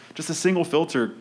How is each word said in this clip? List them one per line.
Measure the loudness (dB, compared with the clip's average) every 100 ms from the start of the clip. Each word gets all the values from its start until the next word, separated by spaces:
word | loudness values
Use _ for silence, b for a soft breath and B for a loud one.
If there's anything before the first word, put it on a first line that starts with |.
| B
just | -12 -8
a |
single | -2 0 2
filter, | 2 2 2 0 -2 -4